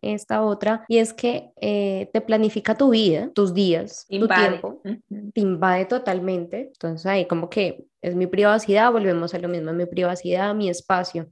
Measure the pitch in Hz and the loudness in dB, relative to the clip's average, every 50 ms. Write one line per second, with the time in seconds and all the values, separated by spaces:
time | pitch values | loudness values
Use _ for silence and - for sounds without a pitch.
0 | - 208 214 208 - - 220 214 220 214 202 208 - 208 220 220 220 - 233 226 | -8 -6 -6 -6 -6 -4 -2 0 0 0 0 -2 0 -2 -2 -2 -2 0 2 2
1 | 226 220 226 - - 240 240 - - - _ - - 208 208 202 202 196 190 190 | 2 2 -2 -4 -4 -2 -2 -4 -6 -12 _ -6 -4 -2 -2 0 0 -2 -2 -4
2 | 196 - - 226 220 - 220 220 220 214 - 214 - - 220 - 277 269 233 226 | -4 -4 -4 -4 0 2 2 2 2 2 0 0 -2 0 2 4 4 6 6 6
3 | 220 185 160 147 220 302 - 208 202 185 175 196 202 180 165 165 196 208 - - | 4 4 4 2 0 -2 0 2 2 2 2 2 2 2 2 0 -2 -6 -12 -16
4 | - - 196 196 220 208 190 208 202 196 180 - - 202 - - - 196 226 - | -12 -6 -2 0 2 4 4 4 4 4 2 0 -6 -8 -10 -10 -10 -10 -10 -10
5 | _ - 202 208 208 208 - 226 202 190 185 160 185 185 180 185 190 190 247 254 | _ -14 -14 -14 -14 -8 -2 0 0 0 0 2 2 2 2 2 0 -2 -2 -4
6 | 254 208 185 180 180 190 185 175 170 170 - 220 269 269 - _ - 165 165 160 | -2 -2 -4 -2 -2 -2 -4 -4 -4 -6 -8 -10 -10 -12 -12 _ -8 -8 -8 -6
7 | 165 190 196 196 175 180 175 165 170 170 - 220 196 170 - - - _ _ _ | -4 -2 0 0 0 0 -2 -4 -4 -4 -2 -2 -2 -2 -4 -8 -14 _ _ _
8 | - 175 180 180 185 180 185 190 208 208 214 220 214 - 196 208 220 247 233 226 | -6 -4 -2 -2 -2 0 2 4 4 4 4 4 2 2 2 4 4 4 4 4
9 | 202 190 175 170 170 175 185 175 175 175 175 170 156 156 165 170 175 175 175 180 | 2 2 0 0 -2 -4 -6 -6 -6 -6 -6 -6 -6 -4 -4 -4 -4 -4 -2 -2
10 | 180 180 180 180 180 180 180 180 196 208 208 214 208 185 175 180 - - 190 180 | -2 -2 -2 -4 -4 -2 -2 0 0 -2 -2 -2 -2 -2 -4 -4 -2 -2 0 0
11 | 180 - - 170 160 - | -2 -2 -6 -8 -10 -8